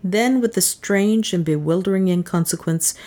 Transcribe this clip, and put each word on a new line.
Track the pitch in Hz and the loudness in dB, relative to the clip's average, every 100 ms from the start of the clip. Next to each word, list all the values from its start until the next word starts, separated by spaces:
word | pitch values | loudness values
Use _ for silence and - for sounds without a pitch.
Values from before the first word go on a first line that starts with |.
| 190 | -2
Then, | 202 240 262 | 0 2 2
with | 233 - | 0 0
a | |
strange | 190 - - 202 202 220 220 | -2 -4 -2 2 2 2 0
and | 175 160 | -2 0
bewildering | 151 151 165 190 190 190 | 0 0 0 0 0 2
inconsequence, | 175 170 175 165 170 - 165 - - | 0 0 -2 -2 -2 -2 -2 -2 -6